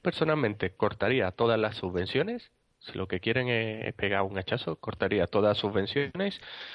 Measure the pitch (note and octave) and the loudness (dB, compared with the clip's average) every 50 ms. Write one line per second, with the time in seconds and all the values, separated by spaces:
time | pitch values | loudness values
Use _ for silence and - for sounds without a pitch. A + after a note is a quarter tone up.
0 | _ F3+ E3+ - D#3+ D#3 D#3 D#3 C3+ G#2+ G#2+ G#2+ - - - _ - G#2 - - | _ -2 0 2 2 2 2 2 2 0 0 0 -2 -4 0 _ 0 0 2 2
1 | G2 G#2 B2+ C3 G2+ F#2 F2+ - A2+ A#2 A#2 A2 G#2+ G#2+ A2 - - F#2 F2+ F2+ | 0 2 4 2 2 0 2 2 2 4 4 4 2 0 -2 -4 -6 -2 -2 -2
2 | F#2 - - C3 D#3+ G#3 A#3+ A#3+ - _ _ _ _ _ _ _ - - - - | -2 0 0 0 0 0 -4 -8 -10 _ _ _ _ _ _ _ -20 -12 -6 -6
3 | F#2+ F#2+ - F2+ - A2+ A2+ B2+ B2 B2 A#2+ A2+ A2+ A2 A2 A2 - - - - | -4 -4 -4 -2 0 0 0 0 2 2 0 0 0 -2 -4 -4 -6 -6 -4 -2
4 | - G2 G2+ G2 G2 G2 G2+ G2 F#2 - G#2+ - - - - - - - - - | -2 0 2 2 0 0 -2 -6 -2 -2 -4 -4 -2 -6 -8 -6 -8 -10 -4 -2
5 | G#2 F#2+ G#2 G2+ F2 - - G#2 G2+ G#2 G#2 - - G2+ G2+ G#2 F#2+ G2 - C#3+ | 0 0 2 2 2 2 4 4 4 4 4 2 0 0 0 0 -2 0 -2 -2
6 | C#3+ C#3 - - - G3+ - - - - - - - - | -2 -2 -4 -4 -4 -4 -4 -8 -16 -16 -16 -14 -14 -14